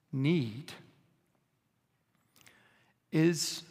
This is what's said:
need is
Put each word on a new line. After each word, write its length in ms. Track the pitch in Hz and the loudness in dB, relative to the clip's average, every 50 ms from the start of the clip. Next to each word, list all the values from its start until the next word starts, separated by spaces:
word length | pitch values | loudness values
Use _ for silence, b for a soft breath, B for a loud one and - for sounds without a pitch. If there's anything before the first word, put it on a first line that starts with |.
| _ - | _ -8
need 600 | - 131 135 147 175 170 127 113 104 123 165 - - - - - _ _ _ _ _ _ _ _ _ _ _ _ _ _ _ _ _ _ _ _ _ _ _ _ _ _ _ _ _ b b b b b b b b b b b b b _ - | -4 0 2 2 2 2 0 -2 -6 -12 -14 -16 -18 -20 -20 -20 _ _ _ _ _ _ _ _ _ _ _ _ _ _ _ _ _ _ _ _ _ _ _ _ _ _ _ _ _ b b b b b b b b b b b b b _ -2
is 500 | - 160 160 175 170 147 - - - - - - | 2 4 4 4 4 2 -2 -4 -6 -10 -14 -18